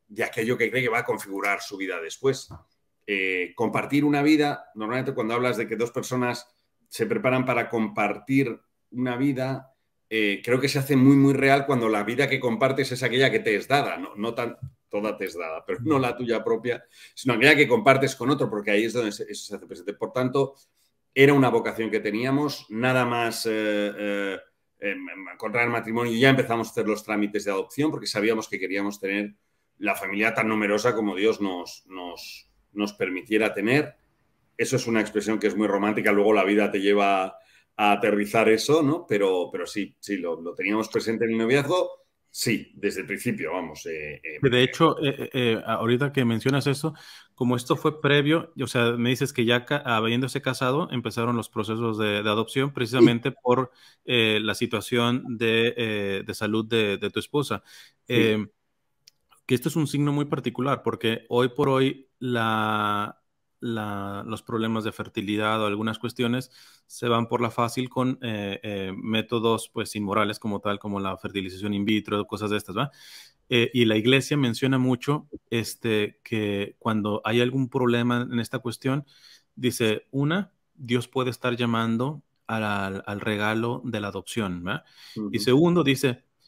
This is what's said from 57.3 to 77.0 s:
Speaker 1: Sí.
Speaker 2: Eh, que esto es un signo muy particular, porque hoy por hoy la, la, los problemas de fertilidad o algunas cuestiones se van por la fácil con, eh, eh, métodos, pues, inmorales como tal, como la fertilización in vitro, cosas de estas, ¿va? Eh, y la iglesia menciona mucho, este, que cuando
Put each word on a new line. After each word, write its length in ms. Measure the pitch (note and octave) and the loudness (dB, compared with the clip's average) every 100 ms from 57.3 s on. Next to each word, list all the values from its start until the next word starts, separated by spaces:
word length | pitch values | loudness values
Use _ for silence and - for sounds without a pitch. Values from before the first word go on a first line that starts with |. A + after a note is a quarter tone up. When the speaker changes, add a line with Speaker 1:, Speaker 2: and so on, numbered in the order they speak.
| D3 C3 G2+ - - - _ - | -4 -2 -6 -8 -20 -20 _ -2
Speaker 1:
Sí. 80 | |
Speaker 2:
Eh, 320 | A#2+ A2+ G#2+ G#2+ _ _ _ _ _ _ _ _ _ - | 2 2 2 -4 _ _ _ _ _ _ _ _ _ -2
que 100 | B2 | -2
esto 140 | D#3+ | 0
es 60 | D#3+ | -2
un 100 | C#3+ | -2
signo 240 | C#3+ D3 | 0 0
muy 140 | C#3+ C#3+ | 0 -2
particular, 580 | C#3 B2 - B2+ A#2+ | -4 -4 -4 -2 -2
porque 420 | A2+ A2+ A2+ A2+ - | -4 -2 -2 -2 -2
hoy 180 | A#2+ B2+ | 0 2
por 200 | B2+ C#3+ | 2 2
hoy 400 | C3 C3+ - - _ | 2 2 -2 -12 _
la, 1000 | B2+ A#2+ A2+ A2 G#2+ G#2+ G#2 G#2 G#2 - _ _ _ _ | -4 -2 0 0 0 0 0 -2 -4 -10 _ _ _ _
la, 640 | A#2+ A2+ G#2+ G2+ G2 G2+ G#2+ | -8 -6 -6 -6 -8 -8 -8
los 160 | G#2+ | -10
problemas 400 | - A2+ A2 A2+ | -6 -2 -2 -2
de 80 | G#2+ | -4
fertilidad 720 | - G2+ - G2 G#2 G#2+ A2 | -8 -8 -6 -2 0 0 0
o 40 | G#2 | 0
algunas 340 | G#2 A2 G#2+ | -2 -4 -4
cuestiones 520 | A#2+ - A#2+ B2 C3 - - _ _ | -6 -2 -2 -2 -6 -16 -20 _ _
se 200 | - A#2+ | -6 0
van 200 | A#2 A#2 | 2 2
por 140 | B2 | 0
la 100 | A#2+ | 0
fácil 380 | - A#2 B2+ B2+ | -2 -2 -2 -4
con, 280 | C3 B2+ C3 | -2 -2 -2
eh, 380 | A#2+ G#2+ G2+ G2 | -6 -6 -6 -6
eh, 300 | G#2+ G2+ F#2+ F#2+ | -6 -6 -6 -8
métodos, 720 | G#2+ A2 A2 A#2+ A2+ G#2+ - | -2 -2 -2 0 2 0 -2
pues, 220 | A2+ G2+ G#2+ | -8 -6 -4
inmorales 440 | G2+ G#2 G#2 G#2 | 0 2 0 -2
como 200 | A2 G2+ | -6 -4
tal, 200 | G#2 G2 | -4 -4
como 200 | G#2+ G2+ | -4 -4
la 180 | G2 F#2+ | -4 -6
fertilización 560 | G2 G2 F#2 F#2 G#2 | -6 -6 -6 -6 -4
in 120 | G2+ G2+ | -2 0
vitro, 400 | G#2+ G2+ G#2 G2+ | 0 0 -4 -4
cosas 220 | G2+ G#2+ | -6 -4
de 80 | G#2 | -4
estas, 200 | - G2 | -4 -4
¿va? 140 | C#3+ - - - - _ - | -4 -8 -20 -20 -20 _ 0
Eh, 200 | B2 A#2 | 2 2
y 120 | B2 A2+ | 4 4
la 120 | A2 | 4
iglesia 400 | A#2 C3+ C3 D3 | 4 2 2 0
menciona 400 | B2+ A2+ C3+ C3 | 0 0 0 2
mucho, 500 | B2+ B2 - D3+ - - _ | 2 0 -2 -4 -6 -18 _
este, 720 | A#2 G#2+ - A#2 G#2+ G#2 - | -4 -4 -6 -2 0 -2 -6
que 520 | - A2 G#2 G2+ G2+ - | -6 -2 -2 -2 -4 -6
cuando 420 | A#2 G#2+ | -2 -2